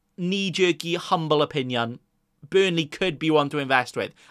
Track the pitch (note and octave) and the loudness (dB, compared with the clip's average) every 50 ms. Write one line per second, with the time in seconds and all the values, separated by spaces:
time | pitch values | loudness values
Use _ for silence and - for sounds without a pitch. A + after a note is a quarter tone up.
0 | _ _ _ - F3 F3+ G3 G3 G3 F#3+ D3 F#3 F#3 F3 D#3+ - - E3+ E3+ E3+ | _ _ _ -6 -4 -2 -2 -2 -2 -2 0 2 2 2 2 0 -2 -4 -4 -4
1 | - - F#3+ E3+ D#3+ D3+ D3+ D3 D3 - - C#3+ C3 B2+ B2 A#2 A#2 A#2 B2 - | -2 -2 0 0 2 2 2 2 2 0 -2 -6 -4 -2 -2 -2 -2 -2 -6 -12
2 | _ _ _ _ _ _ _ _ - - - F#3+ F#3+ F#3+ E3+ E3+ D#3+ D3 - - | _ _ _ _ _ _ _ _ -12 0 2 2 4 4 2 0 -2 -2 -4 -4
3 | F#3+ F#3 D3+ B2+ D#3+ D#3 D#3 D3+ C#3+ C#3 D3+ D3 C#3 C3 C3+ B2+ A#2+ - - A#2+ | -4 -4 -2 -2 0 2 4 4 2 2 -2 -4 -2 2 2 2 2 0 -4 -6
4 | G2 F#2 - _ _ - | -6 -6 -8 _ _ -14